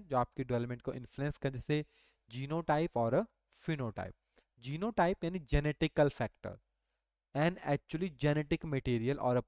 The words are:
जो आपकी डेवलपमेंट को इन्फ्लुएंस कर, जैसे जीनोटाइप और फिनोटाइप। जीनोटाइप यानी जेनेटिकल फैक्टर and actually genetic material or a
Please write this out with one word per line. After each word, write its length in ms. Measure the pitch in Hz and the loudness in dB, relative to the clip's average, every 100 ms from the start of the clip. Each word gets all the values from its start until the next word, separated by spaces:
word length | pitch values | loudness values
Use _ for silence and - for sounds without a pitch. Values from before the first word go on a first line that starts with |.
| 190 | -2
जो 100 | 131 | 0
आपकी 260 | 120 - | 0 -4
डेवलपमेंट 380 | 123 120 120 123 | -2 -2 -2 -6
को 120 | - | -6
इन्फ्लुएंस 440 | 127 120 - 147 - | -8 -10 -6 -4 -2
कर, 120 | 139 | -4
जैसे 340 | 131 - 151 147 _ _ _ _ | -4 -2 -2 -2 _ _ _ _
जीनोटाइप 680 | 117 139 160 165 151 170 120 | -10 -4 -4 0 2 2 0
और 280 | 117 135 226 _ _ _ | 2 2 0 _ _ _
फिनोटाइप। 500 | - 156 120 98 92 - _ _ _ _ | -4 -2 -2 -6 -10 -12 _ _ _ _
जीनोटाइप 600 | 120 151 214 214 175 196 | -8 -4 -2 2 2 2
यानी 160 | 170 185 143 | -4 -6 0
जेनेटिकल 600 | 143 151 147 160 - 143 | 2 2 0 0 4 4
फैक्टर 460 | - 113 _ 98 98 _ _ _ _ _ _ _ 135 | 4 -6 _ -14 -14 _ _ _ _ _ _ _ 0
and 220 | 160 185 143 | 0 0 -2
actually 360 | 143 - 160 185 139 | -2 -2 -4 -4 0
genetic 420 | 147 147 147 165 165 | 0 2 0 -2 -2
material 540 | 135 131 120 117 143 120 | -2 0 2 2 0 2
or 60 | |
a 20 | 123 | 2